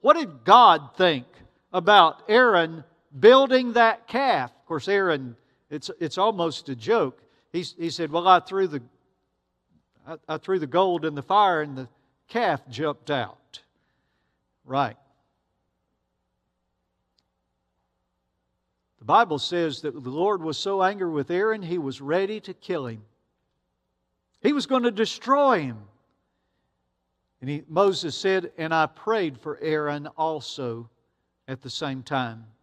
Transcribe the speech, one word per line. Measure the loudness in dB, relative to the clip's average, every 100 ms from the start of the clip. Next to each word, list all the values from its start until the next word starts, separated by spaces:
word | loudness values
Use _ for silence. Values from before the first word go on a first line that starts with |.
what | 4 2
did | 2 -6 6
God | 8 10 6 0 0
think | 2 0 -6 -20 -20 _ _
about | -4 6 6 6 2 2
Aaron | 4 4 4 0 -6 -18 _ _ 4
building | 8 8 6 2 0
that | 2 2 2 -6
calf? | -2 0 0 -2
Of | _ _
course, | -8 -2
Aaron, | 0 0 -2 -6 -16 _ _ _
it's, | -14 -14 -10
it's | -8 0
almost | 0 0 -4 -6 -12
a | -10
joke. | -2 0 0 -6 _ _ _
He, | -10 -10 -10
he | -10
said, | -6 -4
"Well, | 0 4
I | 4
threw | 2 -4 -4
the, | -6 -12 _ _ _ _ _ _ _ _ _ _ _ -20
I, | -18 -10
I | -10
threw | -2 -2
the | 0
gold | 0 2 0 -4
in |
the | -8
fire | 0 2 4 2
and | -4 -10
the | -14 _ _ _ _
calf | -2 -2 -2 -8
jumped | -6 -6 -6 -6
out." | -4 -4 -12 _ -20 _ _ _ _ _ _ _ _ _ _ -6
Right. | -2 -2 -6 _ _ _ _ _ _ _ _ _ _ _ _ _ _ _ _ _ _ _ _ _ _ _ _ _ _ _ _ _ _ _ _ _ _ _ _ _ _ _ _
The | 2
Bible | 2 4 -2
says | -4 -2 -2 -4
that | -10
the | -10 -10
Lord | -2 -2 -2
was | -6 -6
so | -4 0
angry | 0 0 -4
with | -4 -4
Aaron, | -2 -2 -4
he | -6 -6
was | -6 -10
ready | -4 -2 -2 -6
to | -12
kill | -18 -8 -8 -8
him. | -12 -18 _ _ _ _ _ _ _ _ _ _ _ _ _
He | -2
was | -2 -2
going | 0
to | 0
destroy | -2 -4 -4 0 2 4 2
him. | -2 -10 -18 _ _ _ _ _ _ _ _ _ _ _ _ _ _ _
And | -10
he, | -10 -6
Moses | 2 2 0 -6 -4
said, | -2 -2 -4 -10
"And | -2
I | 0 0
prayed | -4 -4 -2 -2 -6
for | -14 -8
Aaron | -4 -2 -4 -6 -10 -6
also | -4 -4 -10 -10 -8 -8 -14 _ _ _ _ _ -14
at | -14
the | -12
same | -8 -8 -8
time." | -6 -4 -4 -10 -20 _